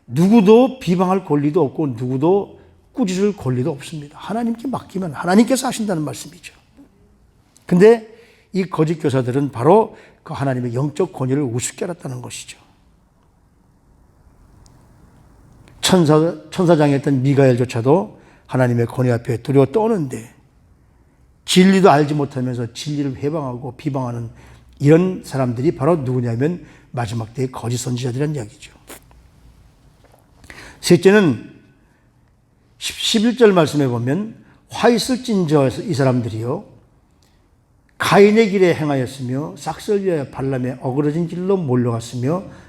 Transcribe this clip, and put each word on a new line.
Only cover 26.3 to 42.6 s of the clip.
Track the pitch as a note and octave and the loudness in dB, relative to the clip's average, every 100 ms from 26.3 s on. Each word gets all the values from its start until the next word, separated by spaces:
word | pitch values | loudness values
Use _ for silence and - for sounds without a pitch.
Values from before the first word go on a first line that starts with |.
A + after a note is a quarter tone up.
| A#2 D3+ F3 - - _ | -2 -2 -4 -12 -20 _
마지막 | B2+ A2 A#2 G#2+ | -10 -8 -8 -10
때의 | - B2+ | -6 -8
거짓 | - A2+ A#2+ | -6 -6 -6
선지자들이란 | C3 B2 B2+ B2 D3+ D3 | -6 -6 -6 -4 -4 -6
이야기죠. | G#2+ - - _ - - _ - _ _ - _ _ _ _ _ _ _ _ _ - - - - | -10 -16 -20 _ -20 -20 _ -20 _ _ -20 _ _ _ _ _ _ _ _ _ -20 -20 -20 -12
셋째는 | - F3 F#3+ G#3+ F3 A2 - - _ _ _ _ _ _ _ _ _ _ _ _ | 2 4 6 6 4 0 -8 -20 _ _ _ _ _ _ _ _ _ _ _ _
십, | - - | -12 -6
십일 | - A3 A#3 B3 | -2 0 0 4
절 | A3 | 6
말씀에 | F3+ D3+ D3 C3+ | 6 2 2 0
보면 | A#2 A#2+ E3 A3 - - _ _ | 0 -2 -4 -6 -14 -20 _ _
"화 | - A3+ | 0 2
있을진저 | A#3 - B3+ B3 G3+ D#3 D3+ C3 | 2 -2 -6 -2 -2 2 2 2
이 | - A3 | -2 -6
사람들이요 | C3+ C3+ B2 A2+ A2 A#2 F3 - - _ _ _ _ _ _ _ _ _ _ _ - | 0 2 0 -2 -6 -8 -8 -10 -20 _ _ _ _ _ _ _ _ _ _ _ -8
가인의 | - F3+ G#3 G#3+ A3 | 2 6 6 6 2
길에 | G3 F3+ | 4 2
행하였으며 | D3+ D3+ C#3 A#2+ - B2 C3 D#3+ F#3+ | 2 -2 -2 -4 -6 -6 -6 -8 -10
싹쓸 | D#3 - - G3+ | -10 -10 -4 -2
위하여 | F#3+ D#3+ C3 | 0 -2 -4
발람의 | - C3+ C3 B2+ - | -6 -4 -2 -4 -6
어그러진 | C3 C3+ D3 D#3+ E3 | -4 -2 -2 -2 -4
길로 | E3+ F#3 F#3+ | -6 -2 -2
몰려갔으며 | C#3+ B2 A#2+ A2+ - B2 B2+ F3+ G3+ - | 0 0 0 -4 -6 -6 -4 -4 -8 -20